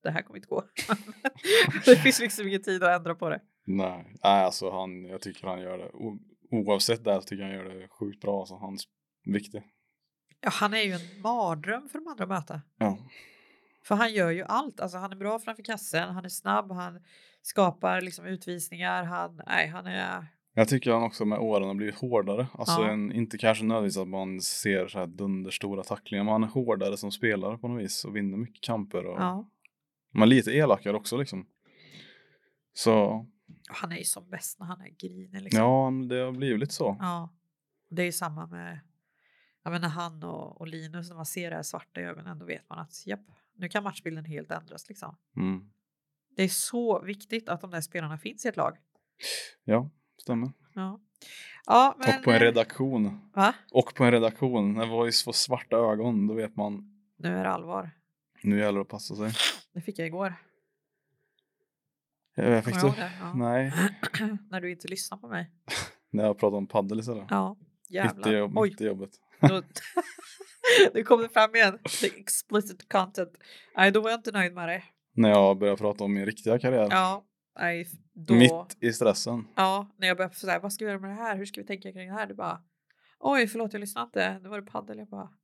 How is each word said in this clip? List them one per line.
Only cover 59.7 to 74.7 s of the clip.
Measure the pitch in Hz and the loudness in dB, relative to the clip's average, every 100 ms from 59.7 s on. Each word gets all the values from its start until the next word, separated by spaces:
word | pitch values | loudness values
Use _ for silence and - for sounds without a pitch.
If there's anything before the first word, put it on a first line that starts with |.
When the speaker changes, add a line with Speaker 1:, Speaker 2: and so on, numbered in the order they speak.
Speaker 1:
Det | 175 | -12
fick | 170 196 | -10 -8
jag | 165 | -8
igår. | 175 196 175 _ _ _ _ _ _ _ _ _ _ _ _ _ _ _ _ _ _ _ - | -6 -6 -8 _ _ _ _ _ _ _ _ _ _ _ _ _ _ _ _ _ _ _ 0
Speaker 2:
Ja, | |
jag | - 117 113 | 4 4 2
fick | 95 | 2
Speaker 1:
Kommer | 139 | 2
Speaker 2:
du? | 135 | 2
Speaker 1:
du | |
ihåg | 175 | -6
det? | - | -8
Ja. | 170 | -6
Speaker 2:
Nej. | 131 120 123 135 143 196 202 - | -2 0 0 0 0 0 0 -8
Speaker 1:
<clears throat> | - 214 208 - | -4 -4 -6 -8
När | 185 | -8
du | 175 | -8
inte | 180 170 | -10 -10
lyssnar | 190 - 196 | -10 -8 -10
på | 240 | -8
mig. | 190 165 _ - - - - _ | -8 -8 _ -10 -8 -8 -14 _
Speaker 2:
När | 107 | 0
jag | 107 101 | 0 4
pratar | 107 101 | 2 2
om | 98 | -2
paddel | 110 98 110 | 0 0 -2
istället. | 113 110 98 | -4 -8 -2
Speaker 1:
Ja, | 196 190 202 - _ - | 0 0 -6 -20 _ -10
jävlar. | 180 196 196 | -2 -2 0
Speaker 2:
Mitt | 147 | 2
i | 107 | 2
jobb-, | 104 101 | 2 2
Speaker 1:
Oj. | 104 | 0
Speaker 2:
mitt | 101 | 0
i | 107 | -4
jobbet. | 95 98 - _ _ | -4 -10 -16 _ _
Speaker 1:
Då, | - 190 - - - - - - - | 6 6 -4 -14 -6 -4 -6 -12 -20
<laughs> | - 392 - 494 480 392 | -20 -20 -2 6 8 8
nu | - | 6
kom | 220 233 | 6 6
det | 226 | 6
fram | 233 220 226 | 4 6 8
igen. | 208 190 - - | 6 4 -6 -2
The | 208 | -2
explicit | - - - - 208 208 185 - | -4 -6 -6 0 0 0 -12 0
content. | 196 185 190 175 _ - - - - | 0 0 -4 -6 _ -20 -20 -10 4
Nej, | 190 | 6
då | 208 | 6
var | 220 | 2
jag | 233 | -2
inte | 220 | -4
nöjd | 202 180 | -2 -2
med | 180 | -2
det. | 170 | -6